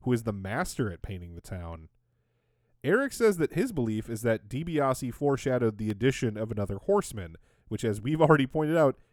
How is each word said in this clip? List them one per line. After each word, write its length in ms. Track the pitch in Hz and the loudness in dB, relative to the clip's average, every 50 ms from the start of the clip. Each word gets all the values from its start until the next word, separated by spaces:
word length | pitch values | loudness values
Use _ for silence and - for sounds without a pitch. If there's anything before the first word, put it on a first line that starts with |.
| - | -2
who 100 | 127 123 | 0 0
is 120 | 117 110 | 0 0
the 80 | 113 104 | -4 -6
master 600 | 98 95 95 107 139 185 - - - 131 104 85 | -6 -6 -6 -4 -4 -4 -6 -4 -4 -4 -4 -6
at 80 | 82 | -8
painting 340 | - - 104 90 87 85 85 | -10 -10 -10 -10 -12 -14 -16
the 60 | 85 | -16
town. 480 | - - 98 90 87 85 82 80 80 78 _ _ _ _ _ _ _ _ _ _ _ _ _ _ _ _ _ _ - | -14 -12 -12 -10 -10 -10 -12 -14 -16 -20 _ _ _ _ _ _ _ _ _ _ _ _ _ _ _ _ _ _ -2
Eric 300 | 131 180 247 277 269 - | 0 2 2 2 -2 0
says 240 | - 233 220 202 170 | 2 2 2 4 4
that 160 | 156 - - | 0 0 0
his 180 | 151 220 269 214 | -2 -2 -2 -2
belief 380 | 151 120 113 110 107 110 - | -2 -2 -2 -2 -4 -4 -6
is 100 | 113 107 110 | -8 -2 0
that 240 | 117 110 104 - 104 | 0 0 0 -2 -6
DiBiase 640 | 117 131 165 170 160 147 139 135 127 - - 123 117 | -8 -8 -6 -2 0 0 2 2 0 0 -4 -6 -6
foreshadowed 640 | - 143 143 139 131 - 139 127 127 120 113 104 101 | -2 0 0 0 2 0 0 0 2 2 0 0 0
the 120 | 110 107 | -4 -4
addition 460 | 107 98 113 135 135 - - 117 104 | -2 2 2 2 2 2 -2 -2 -2
of 140 | 107 110 110 | -4 -6 -6
another 260 | 110 104 101 98 101 | -4 -4 -4 -4 -4
horseman, 600 | 98 - - 202 208 - - - 107 92 82 80 - _ _ _ _ _ - | -4 0 2 2 2 2 0 -6 -10 -12 -12 -14 -18 _ _ _ _ _ -8
which, 140 | 110 104 - | -6 -2 -2
as 180 | 113 104 107 104 | -2 -2 -2 -2
we've 180 | 131 156 156 | -2 2 4
already 260 | 165 147 160 147 135 | 8 8 8 8 6
pointed 300 | 123 - 160 156 151 160 | 2 0 -2 0 2 4
out, 200 | 170 156 135 127 - _ _ | 4 4 4 2 0 _ _